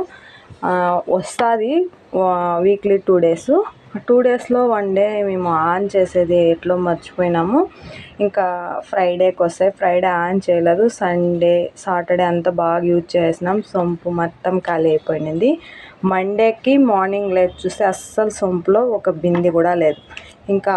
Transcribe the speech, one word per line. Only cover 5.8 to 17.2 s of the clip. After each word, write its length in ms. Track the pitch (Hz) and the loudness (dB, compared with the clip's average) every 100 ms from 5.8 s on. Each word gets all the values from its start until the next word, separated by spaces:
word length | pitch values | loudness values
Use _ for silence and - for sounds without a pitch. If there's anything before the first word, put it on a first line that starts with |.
| 202 | 0
చేసేది 440 | 196 180 180 170 175 165 | 0 0 0 2 4 2
ఎట్లో 220 | 165 175 180 175 | 2 -2 -2 -2
మర్చిపోయినాము. 720 | 165 - - 180 170 175 277 392 - - - - - 208 | -4 -6 -4 -2 0 0 0 0 -6 -18 -18 -14 -4 -2
ఇంకా 200 | 202 180 175 175 - - | 0 -2 -4 -8 -10 -6
ఫ్రైడేకి 500 | 202 180 180 185 180 170 | -2 0 2 0 2 -2
వస్తే 200 | - 190 - | 0 -2 0
ఫ్రైడే 300 | 185 180 185 170 | 0 0 0 0
ఆన్ 160 | 175 190 185 | 0 -2 0
చేయలేదు. 380 | 170 170 180 226 - | 2 2 2 2 0
సండే, 540 | 185 175 175 175 175 175 175 - | -2 0 0 2 2 2 0 -8
సాటర్డే 420 | 196 175 170 180 175 | -4 -4 -2 0 0
అంతా 200 | 175 175 175 | 0 -2 -2
బాగా 240 | 170 170 175 | 0 0 0
యూజ్ 160 | 175 170 175 | 0 0 0
చేసినాం. 420 | 165 165 180 208 - | 0 -2 -2 -4 -4
సొంపు 380 | 185 175 170 175 175 | -4 -2 -4 -4 -4
మొత్తం 360 | 170 - 185 185 175 | -4 -4 -4 -2 -2
ఖాళీ 220 | 165 160 | 0 0
అయిపోయింది. 560 | 156 - 156 156 165 247 320 - - - - 190 | 0 -2 -4 -4 0 0 0 -6 -20 -20 -4 -2
మండేకి 600 | 185 190 208 226 220 254 277 254 | 0 -2 0 0 0 2 4 4
మార్నింగ్ 420 | 196 190 202 | 2 0 -2